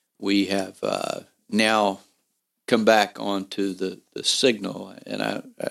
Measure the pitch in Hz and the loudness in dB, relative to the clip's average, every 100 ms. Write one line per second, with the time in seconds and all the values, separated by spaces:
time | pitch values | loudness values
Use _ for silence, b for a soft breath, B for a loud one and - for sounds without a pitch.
0 | _ _ 98 101 95 98 95 98 - 50 | _ _ 0 2 2 0 -4 -4 -2 -2
1 | 50 50 - _ _ 104 110 110 101 98 | -4 -6 -10 _ _ 0 2 4 2 0
2 | _ _ _ _ _ _ - 117 107 113 | _ _ _ _ _ _ 0 2 6 6
3 | 101 113 107 98 95 - 98 90 92 - | 4 -2 -4 -4 -4 -4 -4 -2 -6 -8
4 | _ - - - 131 107 98 98 98 - | _ -6 -2 2 2 2 -4 -10 -14 -16
5 | - 104 107 104 254 - - | -10 -6 -4 -6 -10 -10 -8